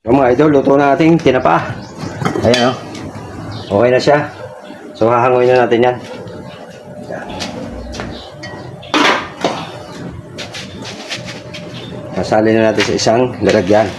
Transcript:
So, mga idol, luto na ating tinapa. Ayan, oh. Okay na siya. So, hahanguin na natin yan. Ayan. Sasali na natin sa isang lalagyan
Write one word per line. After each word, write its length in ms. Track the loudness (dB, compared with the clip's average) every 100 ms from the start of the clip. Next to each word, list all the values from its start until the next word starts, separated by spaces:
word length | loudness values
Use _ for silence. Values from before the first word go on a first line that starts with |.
So, 160 | 4 4
mga 240 | 6 6
idol, 100 | 6 6
luto 160 | 6 6
na 160 | 6 6
ating 240 | 6 6
tinapa. 480 | 4 4 4 2 0 -8 -10 -10 -10 -6 -4 0 2
Ayan, 240 | 4 2
oh. 40 | 0 -10 -12 -12 -12 -14 -12 -12 -10 -2
Okay 240 | 4 4
na 80 | 4
siya. 180 | 4 2 0 -8 -16 -16 -18 -18 -18 0
So, 160 | 2
hahanguin 400 | 4 4 4 4
na 160 | 4 4
natin 160 | 4
yan. 120 | 4 2 -8 -14 -12 -14 -14 -16 -18 -18 -16 -16 -12
Ayan. 140 | -12 -10 -10 -10 -10 -12 -12 -12 -10 -10 -10 -14 -16 -14 -14 -14 -14 -4 0 2 0 -6 -6 -4 -4 -10 -12 -14 -12 -12 -12 -14 -14 -12 -12 -12 -12 -12 -12 -10 -10 -10 -12 -14 -14 -14 -14 -12 -12 -10 -6
Sasali 320 | 0 2 4
na 240 | 4 4
natin 80 | 2
sa 160 | 0 0
isang 320 | 2 2 2 2
lalagyan 480 | 2 4 4 4 4